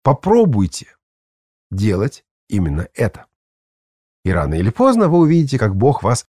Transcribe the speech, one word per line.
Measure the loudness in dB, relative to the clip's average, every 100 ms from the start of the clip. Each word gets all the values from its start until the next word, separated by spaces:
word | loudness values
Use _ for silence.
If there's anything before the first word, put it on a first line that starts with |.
Попробуйте | 0 -2 2 2 4 2 -2 -4 -18 _ _ _ _ _ _ _ _
делать | -4 -2 0 -4 -8 _ _ _
именно | -2 -2 -4 -8
это. | -4 -4 -4 -20 _ _ _ _ _ _ _ _ _
И | -4
рано | -2 -2
или | -2 -4
поздно | 0 0 2 2
вы | 2
увидите, | 4 2 0 -2
как | -2
Бог | 2 0 0
вас | -2 -4 -6